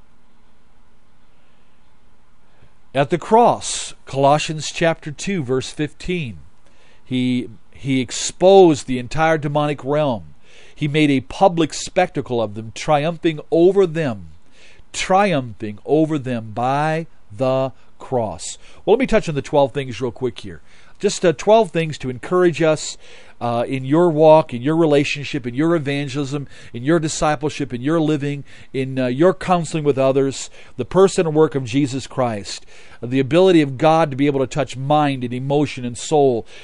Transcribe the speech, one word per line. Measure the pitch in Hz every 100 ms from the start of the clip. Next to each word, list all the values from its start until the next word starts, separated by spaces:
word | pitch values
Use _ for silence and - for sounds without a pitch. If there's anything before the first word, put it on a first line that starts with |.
| - - - - - - - - - - - - - - - - - - - - - - - - - - - - -
at | 135 143
the | 175
cross. | - 226 226 107 - - - - -
Colossians | 135 139 151 - 156 -
chapter | - 165 160 156
two, | - 190 190
verse | 123 131 -
fifteen. | - 147 - - 180 123 80 - - - - - -
He, | - 127 127 123 113 104 -
he | - 135 131
exposed | 123 - - - 185 196 175 143 -
the | 123
entire | 123 147 160 160
demonic | 147 147 147 143
realm. | 127 147 143 107 76 - - - -
He | - 147
made | 151 147
a | 135
public | - - 196 170 156
spectacle | - - 185 180 147 120 117
of | 107
them, | 104 110
triumphing | - - 147 156 165 165 151 -
over | 165 180 196
them, | 185 156 143 101 80 - - - - - -
triumphing | - - 190 202 147 120 101 107 101
over | 110 151 156 156
them | 127 120 110
by | 107 127 143 156 160 165 - -
the | 101 131 131 131 - - -
cross. | - 127 104 82 - - - -
Well, | -
let | 240
me | 220
touch | 214 165
on |
the | 139
twelve | - 147 135
things | 143 131 117
real | 123
quick | - 127 -
here. | 98 80 - - - -
Just, | 196 -
uh, | 175
twelve | - 196 226 185
things | 165 160 -
to | 131
encourage | 123 - 180 180 147
us, | 160 156 - - - - - -
uh, | 117 117 120
in | 135
your | 131 160 175
walk, | 151 156 156 156
in | 120
your | 131 156
relationship, | 160 147 139 147 131 147 120
in |
your | 123 165 170
evangelism, | 139 143 143 143 135 147 135 - -
in | -
your | 139 170
discipleship, | 156 - 156 151 147 - 143
in | 120
your | 139 170
living, | 151 151 143 143 - - -
in, | 135 131 131
uh, | 127
your | 123 185
counseling | 185 - 175 156 160
with | 143 127
others, | 135 139 135 - - - - -
the |
person | 120 180 190 - 165
and | 151
work | 156
of | 139
Jesus | 120 139 139 131 -
Christ, | 135 120 104 98 - - - - -
the | 120 135
ability | 127 165 190 165
of | 143 123
God | 156 160 156
to | 127
be | 143
able | 139
to | 127
touch | 151 123 131
mind | 135 151 143 135
and | 123
emotion | 127 135 143 143 131
and | 123 117
soul, | - 151 135 117 - -